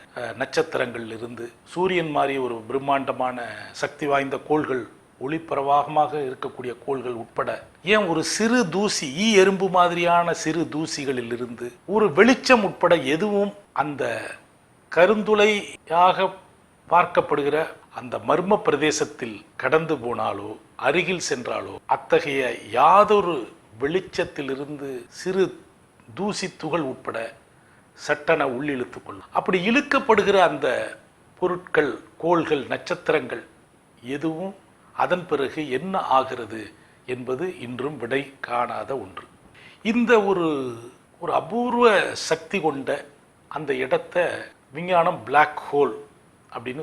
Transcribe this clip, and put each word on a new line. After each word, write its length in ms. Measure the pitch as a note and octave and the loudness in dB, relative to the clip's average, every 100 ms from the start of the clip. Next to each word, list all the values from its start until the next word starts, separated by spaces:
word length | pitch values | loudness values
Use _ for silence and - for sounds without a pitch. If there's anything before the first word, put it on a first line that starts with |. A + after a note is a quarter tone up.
| - - | -16 -12
அஹ், 180 | A#2 A2+ | -10 -8
நட்சத்திரங்கள்ல 800 | C3+ - D#3+ C3 B2 A#2 A2+ A2 | -4 -2 0 -2 -4 -6 -10 -10
இருந்து 360 | A#2 A#2+ A#2+ - | -10 -10 -14 -16
சூரியன் 460 | - E3+ F#3 F3+ E3 | -10 -2 0 0 0
மாதிரி 280 | C#3+ C#3 C#3 | 0 0 0
ஒரு 160 | B2 | -4
பிரம்மாண்டமான 1000 | A#2 A2 C3+ C#3 C#3 C3+ B2+ B2+ B2 A2+ G#2+ G#2+ | -6 -4 -4 0 0 0 -4 -4 -6 -10 -12 -14
சக்தி 340 | - C#3 - D3+ | -6 -6 -4 0
வாய்ந்த 300 | C#3 C3+ C3 | 0 0 -4
கோள்கள், 520 | - D#3 C#3 B2+ G#2+ - _ - | 0 0 0 -2 -6 -14 _ -12
ஒளி 180 | B2+ D#3+ | -6 -6
பிரவாகமாக 840 | D#3+ C#3 C#3 C#3+ C#3+ D3+ D3 D3 | -4 -2 4 4 4 2 2 0
இருக்கக்கூடிய 580 | C3+ B2+ C3 - B2+ A#2 - | -6 -6 -8 -8 -10 -8 -4
கோள்கள் 260 | C3+ B2 | -4 -4
உட்பட, 540 | A#2 A2+ - B2 A2+ - - | -6 -6 -4 -4 -4 -10 -8
ஏன் 220 | E3 G#3+ F#3+ | 0 2 2
ஒரு 180 | D#3+ | 0
சிறு 440 | - - A3 B3 F#3 | -2 0 2 2 2
தூசி, 480 | F3 G#3 - D3 C#3 | 0 0 -2 -4 -2
ஈ 180 | A3 | 4
எறும்பு 340 | G3+ F#3+ F#3+ F#3+ | 6 6 4 2
மாதிரியான 640 | F3 F3 F3 E3+ E3+ E3+ | 4 4 2 4 4 2
சிறு 300 | D#3+ D#3 D#3 | 0 -2 -2
தூசிகளிலிருந்து 1120 | D3 C#3+ D#3 - C#3 B2+ A#2 A#2+ A#2+ A#2 A#2+ - - | -2 -4 -4 -4 -4 -4 -4 -6 -6 -8 -12 -12 -2
ஒரு 260 | G#3 G3+ | 2 4
வெளிச்சம் 520 | C#3+ A3+ C4 - B3 | 6 6 6 6 4
உட்பட 320 | G3 - F3 E3+ | 4 0 4 4
எதுவும் 580 | C3 D#3 G#3 G3+ G3+ - - | 4 0 0 0 -2 -4 -8
அந்த 580 | - D3 C#3 B2 A2 G#2 - - _ _ _ _ | -4 -4 -4 -4 -6 -8 -14 -20 _ _ _ _
கருந்துளையாக 1400 | - F3+ G#3+ G#3 G#3+ G#3 G#3 - - - E3 F#3 F3 F#3 - - _ _ _ - | 4 4 4 2 4 4 2 -4 -12 -2 4 6 4 0 -4 -18 _ _ _ 0
பார்க்கப்படுகிற 760 | E3+ E3+ - - D3 C#3+ D3+ D#3+ - - | 2 4 2 0 0 0 0 -2 -8 -18
அந்த 240 | - A#2+ A2+ | -14 -10 -6
மர்ம 440 | A2+ D#3 F3+ G#3 | 0 0 2 2
பிரதேசத்தில் 840 | E3+ D3 D3+ D3 D3 - A#2+ G#2 - - | 2 2 2 0 -4 -6 -10 -10 -16 -6
கடந்து 400 | C3+ D#3+ D#3+ D3 | 2 2 2 -2
போனாலோ 600 | A#2+ A#2 A2 G2+ G#2 - - - | -4 -4 -4 -4 -8 -12 -16 -4
அருகில் 440 | B2 D#3+ E3 F#3 - | 0 2 0 -2 -4
சென்றாலோ 480 | C3+ A#2+ G#2+ G2 G2 - | -4 -4 -6 -8 -10 -4
அத்தகைய 680 | C3+ - D#3+ D3 C#3 B2+ A#2 G#2+ | -4 2 2 2 0 -2 -4 -4
யாதொரு 840 | A2+ D3+ F#3+ G#3 G#3 F3 D3+ G#2+ - _ A2 | 4 6 8 6 4 2 -2 -6 -14 _ -6
வெளிச்சத்திலிருந்து 1200 | C#3 F3 F3 - E3+ - C#3 C3+ C#3+ D3 C#3 B2+ A#2+ | -2 -2 -4 -6 -6 -6 -6 -6 -8 -10 -10 -10 -12
சிறு 520 | - F3+ F#3 F3+ - - _ _ _ - | -10 -4 0 0 -2 -20 _ _ _ -16
தூசி 420 | A2 G3+ F#3 F#3 - | -6 -6 -4 -8 -8
துகள் 240 | D#3 E3+ | -4 -2
உட்பட 540 | C#3 B2 - A2+ A2+ - _ _ _ _ _ | -2 -6 -8 -8 -8 -12 _ _ _ _ _
சட்டென 540 | - - D3 - D#3 C#3+ | -10 -4 -2 2 2 2
உள்ளிழுத்துக் 600 | A#2+ D3 C3+ A#2+ - - | -2 -4 -4 -6 -10 -16
கொள்ளும். 180 | F#2+ - | -16 -6
அப்படி 360 | - - F#3+ F3+ | -4 0 0 2
இழுக்கப்படுகிற 720 | B3 C#4+ C#4 - G#3+ G3 G3 | 2 2 0 4 4 4 6
அந்த 580 | E3+ D3 C3+ A#2 - - _ _ _ - | 4 4 -2 -2 -4 -10 _ _ _ -4
பொருட்கள், 640 | F3+ F3+ - D#3 D3 - - - | -4 -4 0 2 2 -2 -12 -6
கோள்கள், 480 | D#3+ E3+ C#3+ D3 A2+ | 2 2 2 0 -2
நட்சத்திரங்கள் 800 | C3 - F3 - D#3 B2 A#2+ - _ _ _ _ _ | -6 -4 -4 0 0 -2 -8 -12 _ _ _ _ _
எதுவும் 520 | A#2+ C#3+ D#3+ D#3+ F#3+ - _ _ _ | -10 -6 -4 -4 -8 -12 _ _ _
அதன் 340 | - C3 F3+ E3+ | -4 0 0 -2
பிறகு 440 | D3 C3 - D3+ | -2 -2 -6 -6
என்ன 280 | B2+ F#3 F#3+ | -4 -4 -4
ஆகிறது 760 | - C3 B2+ B2 A2 A2 G2+ - _ _ - | 2 2 2 -4 -10 -12 -14 -18 _ _ -10
என்பது 520 | B2 B2 C3 F3+ - | -8 -6 -6 -6 -8
இன்றும் 380 | A#2+ B2 C3+ C#3+ | -10 -6 -6 -6
விடை 360 | A#2 C3+ C#3 - | -4 -4 -4 -10
காணாத 560 | - A#2+ A#2+ A2+ G#2+ C3+ | -6 -2 -2 -4 -6 -8
ஒன்று. 260 | F#2+ F2 - - - - - - | -8 -14 -18 -20 -20 -20 -20 -6
இந்த 400 | G#3+ A#3 A#3 A#3 | -2 2 4 6
ஒரு, 540 | G3 F#3+ E3 D3 B2+ A#2 A#2+ - _ _ | 4 2 2 0 -4 -8 -14 -20 _ _
ஒரு 140 | E3+ | -2
அபூர்வ 800 | C3 - A3+ B3 A#3 A#3+ F#3+ C3+ | -2 -2 -2 0 4 6 6 2
சக்தி 460 | A#2+ - D#3+ - G3+ | -2 -2 -2 -2 -2
கொண்ட 440 | D#3 C3+ C3 C#3+ - - _ _ - | -2 -2 -2 -4 -6 -20 _ _ -12
அந்த 260 | - D3 | -8 -4
இடத்தை 500 | C3 C3 E3 - F3 D#3+ A2 A2+ - _ | -2 0 -2 0 -2 0 -2 -10 -18 _
விஞ்ஞானம் 520 | C#3 F3 F3+ E3+ E3 | -10 0 2 4 0
பிளாக் 380 | A2 C#3+ D3 - - | 0 4 4 0 -2
ஹோல் 200 | C#3+ C3+ G#2+ - _ _ _ _ | 2 2 0 -12 _ _ _ _
அப்படின்னு 280 | B2 A#2+ B2+ | -12 -10 -10